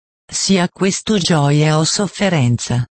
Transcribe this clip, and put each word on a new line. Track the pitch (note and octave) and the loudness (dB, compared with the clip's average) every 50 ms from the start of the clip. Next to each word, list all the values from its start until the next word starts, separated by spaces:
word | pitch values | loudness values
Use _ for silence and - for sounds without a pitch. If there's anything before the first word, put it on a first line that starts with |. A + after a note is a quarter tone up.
| _ _ _ _ _ | _ _ _ _ _
sia | - - - - - G3 F#3 F3 F3 | -12 -8 -6 -2 0 0 0 0 -2
questo | - - F3 G3 F3+ - - - A3 G3+ | -2 -2 -2 -2 -2 -4 -4 -2 -2 0
gioia | D#3+ - F3 D3+ C#3+ C#3+ D3 D3 D3+ D#3 D#3 D#3 | 0 0 0 2 2 2 2 2 2 2 2 0
o | D#3+ | 0
sofferenza. | - - - G#3 F3+ - - G#3 F#3+ F3 D#3 B2 A#2+ A#2+ G#2+ - - A#2+ B2 B2 - | 0 -2 -2 -4 -4 -4 -2 -2 0 2 2 2 2 0 -2 -2 -4 -4 -4 -4 -6